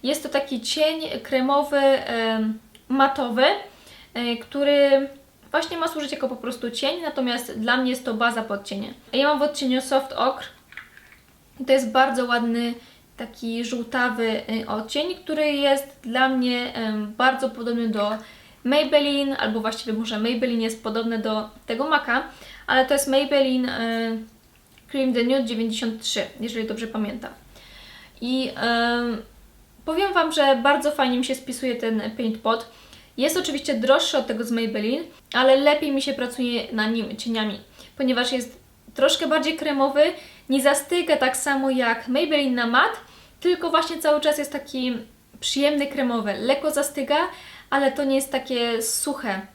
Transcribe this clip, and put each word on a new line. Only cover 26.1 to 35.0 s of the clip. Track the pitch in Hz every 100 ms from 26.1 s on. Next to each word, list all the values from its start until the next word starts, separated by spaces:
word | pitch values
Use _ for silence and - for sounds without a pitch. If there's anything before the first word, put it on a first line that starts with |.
| 208 - -
jeżeli | 226 226 220
dobrze | 214 226
pamiętam. | 220 208 240 - - - - - - - - - -
I, | 240 262 262 -
em, | 233 233 233 240 240 226 - - - _ - -
powiem | - 320 392
Wam, | 381 320
że | 302 277 262
bardzo | 269 302 294
fajnie | 294 254 247
mi |
się | 254
spisuje | 262 - 247 254 233
ten | 226 220 214 -
Paint | 226 220
Pot. | 220 226 - - - - - -
Jest | 285 339
oczywiście | 339 285 -
droższy | 233 262 277 - 285
od | -
tego | 220
z | 233
Maybelline, | 226 226 214 214 285